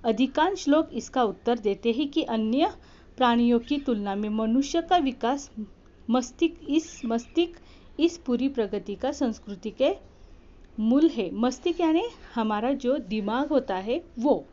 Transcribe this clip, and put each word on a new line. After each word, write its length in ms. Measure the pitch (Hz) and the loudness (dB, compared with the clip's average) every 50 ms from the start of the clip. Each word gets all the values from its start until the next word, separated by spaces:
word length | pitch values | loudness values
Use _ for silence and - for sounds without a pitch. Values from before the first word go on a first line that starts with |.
| - | 0
अधिकांश 600 | 233 220 202 262 262 - 302 311 370 403 359 - | 0 2 2 0 0 2 2 2 2 0 -2 0
लोग 220 | 285 285 311 311 311 - | 2 2 2 2 0 -6
इसका 300 | 233 226 - - 269 240 | -10 -10 -4 0 0 0
उत्तर 360 | 208 190 - - 233 247 233 | 0 -2 -4 -2 -2 -2 0
देते 320 | 208 208 196 190 - 233 | 0 -2 -2 0 0 0
हैं 180 | 226 240 311 285 | 0 0 -2 -2
कि 140 | - 320 294 | -2 -2 -2
अन्य 500 | - 226 226 220 220 233 277 330 427 - - - - - - - - - | 0 -2 -2 0 0 2 2 0 0 -2 -8 -20 -20 -20 -20 -20 -20 -2
प्राणियों 420 | - 254 240 233 233 240 240 240 233 | 2 2 4 4 4 4 4 4 2
की 180 | 233 - 294 | 2 -2 -4
तुलना 380 | 285 285 277 240 208 202 202 196 | -2 0 -2 -2 -2 -2 -4 -4
में 140 | 202 214 214 | -4 -4 -2
मनुष्य 520 | 214 220 220 220 226 269 277 - - 339 | -2 -2 0 2 2 2 0 2 -2 -2
का 160 | 330 339 370 | 0 2 2
विकास 540 | 359 294 269 254 - - 233 285 285 - - - 226 214 - - - - - - - - - | 2 2 0 -2 -2 -2 -2 -2 -2 -6 -12 -12 -12 -12 -12 -14 -20 -20 -20 -20 -14 -2 0
मस्तिष्क, 600 | 226 262 - - - - 339 320 330 - - - | 0 0 0 -2 -2 0 0 0 0 -4 -6 0
इस 360 | 285 320 320 - - - - | 0 0 0 -2 -14 -10 -4
मस्तिष्क, 540 | 226 226 233 233 - - 330 349 339 - - - - - - - - - - | -2 -2 -2 -4 -2 0 0 0 0 -4 -18 -20 -20 -20 -20 -20 -16 -2 0
इस 180 | 302 339 - | 0 0 0
पूरी 320 | - - - 247 233 254 269 | -2 -2 -2 0 0 0 -2
प्रगति 460 | 269 240 214 202 220 202 - - 202 | 0 -2 -2 -2 -4 -6 -6 -8 -8
का 160 | 190 - 262 | -4 -4 -6
संस्कृति 600 | 294 - 285 240 220 - - 202 202 175 - 214 | -2 -2 -2 -2 -2 -6 -12 -14 -14 -10 -10 -10
के 240 | 202 - 262 311 392 - - - - - - - - - - - - - - - - - | -2 0 0 0 0 -2 -8 -20 -20 -20 -20 -20 -20 -20 -20 -20 -20 -20 -20 -14 -8 -2
मूल 280 | 214 220 247 285 320 | 2 4 4 6 6
है। 240 | 320 - 226 190 175 | 4 4 0 -4 -4
मस्तिष्क 500 | 185 202 233 254 254 - - 359 339 - | -2 -2 -2 -2 -2 -2 -4 -4 0 0
यानी 220 | 349 320 311 339 440 480 - - - - - | 2 2 2 2 0 -2 -8 -14 -20 -8 -4
हमारा 380 | 240 214 220 208 208 220 262 285 | -2 -2 0 -2 -2 0 -2 -2
जो 240 | 277 - 240 269 | 0 0 0 0
दिमाग 500 | 294 226 180 220 214 202 208 220 254 285 | 0 -2 -4 -4 -4 -2 -2 -2 -2 -2
होता 280 | 285 302 262 262 - 190 | 2 0 0 0 0 -4
है 280 | 185 190 220 247 349 - - - 240 | -4 -2 -4 -4 -4 -6 -10 -10 -2
वो 260 | 226 294 240 160 - - | 2 2 2 0 -2 -12